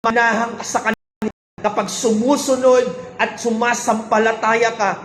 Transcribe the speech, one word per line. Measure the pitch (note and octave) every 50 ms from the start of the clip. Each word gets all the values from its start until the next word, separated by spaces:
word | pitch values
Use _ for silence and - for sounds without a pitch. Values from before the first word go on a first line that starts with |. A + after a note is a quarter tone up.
| -
manahang | A3+ A3+ A#3+ A#3 A#3 A3 G#3+ A#3 A#3 A#3+ -
ka | -
sa | - - A#3+ -
kanila | A3 A3 _ _ _ _ _ - G#3+ - _ _ _ _ - -
kapag | G#3 G3 - G#3
sumusunod | F#3+ - - - A#3 A3 G#3+ A3+ B3+ C#4+ C#4 - - C4 B3+ B3+ B3+ B3+ B3 B3 - - - - - - -
at | A3 A3+ A3 -
sumasampalataya | - A#3+ A3+ A3 A#3+ A#3+ A#3+ A3+ - B3 A3 A3 A3 - A#3 G#3+ A3 A3+ A3+ A3 - A3 A3+ A#3 A#3 A3+ A3+
ka | - G#3 G3 F3 - -